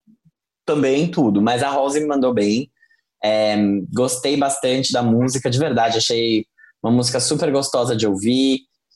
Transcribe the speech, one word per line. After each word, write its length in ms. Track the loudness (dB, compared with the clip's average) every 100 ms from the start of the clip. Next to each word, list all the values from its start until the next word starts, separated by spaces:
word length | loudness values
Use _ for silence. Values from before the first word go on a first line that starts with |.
| _ _ _ _ _ _ -4
também 440 | 0 2 2 0
tudo. 300 | 0 2 2
Mas 200 | 2 0
a 80 | 0
Rose 300 | 0 0 -2
me 80 | 0
mandou 260 | 0 0
bem. 380 | 2 0 0 -4 _ _ _ _ _
É, 360 | -2 0 2 2 0 0 -2
gostei 440 | -2 -2 -2 -2 0
bastante 560 | 0 -2 -2 -2 -2
da 80 | 0
música, 460 | 2 2 0 -2 -2
de 100 | 0
verdade. 380 | 0 0 0 0
Achei 480 | -2 0 0 0 -2 _ -20 _
uma 80 | 0
música 300 | 2 2 -2
super 280 | -2 -2 0
gostosa 460 | 0 0 -2 0 0
de 100 | 0
ouvir, 540 | 0 0 2 2 0 -4 _ _